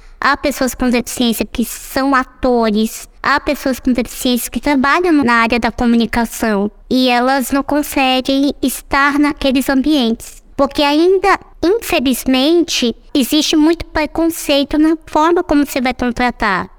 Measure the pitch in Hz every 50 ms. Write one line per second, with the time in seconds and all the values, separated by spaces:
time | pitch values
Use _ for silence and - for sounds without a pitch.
0 | - - - - - 254 277 277 - 294 - - 269 240 - - 254 247 240 240
1 | 233 - - - 247 233 214 - 208 - - - 220 - - - - - - 269
2 | 262 277 269 254 262 - - - - 254 247 233 226 220 208 220 220 226 - -
3 | - - - - - 247 269 294 - 311 285 - - 277 247 - - 262 240 254
4 | 233 - - - - 254 247 233 - - - 247 - 285 294 262 254 277 294 349
5 | 359 359 311 285 269 240 233 233 226 226 240 233 226 226 - - 247 233 233 233
6 | 233 208 - 240 233 - - - 247 220 208 196 202 208 - - - - 254 254
7 | 254 254 247 240 247 262 269 277 240 - 269 277 269 - - 302 294 - - 285
8 | 269 262 254 262 254 - 269 269 277 285 - - - 254 - - - - - 277
9 | 277 285 277 294 294 285 277 - - 277 247 277 254 - 277 269 247 294 311 277
10 | 233 226 226 - - - - - - - - - 277 269 - - 294 285 294 302
11 | 339 370 392 370 392 392 349 - - - - - - 339 427 466 - - 359 311
12 | 240 277 240 - - 262 262 254 269 302 339 349 320 - - - 254 233 226 -
13 | - - - 294 233 - 294 311 285 - 349 311 302 320 339 - - - - 320
14 | 302 302 - - 330 330 320 - - - 285 277 277 - - 302 311 311 330 320
15 | - - - 311 311 339 349 359 349 - 311 285 285 - - 277 247 262 247 -
16 | 254 247 233 - 247 240 240 - 233 208 190 180 185 - -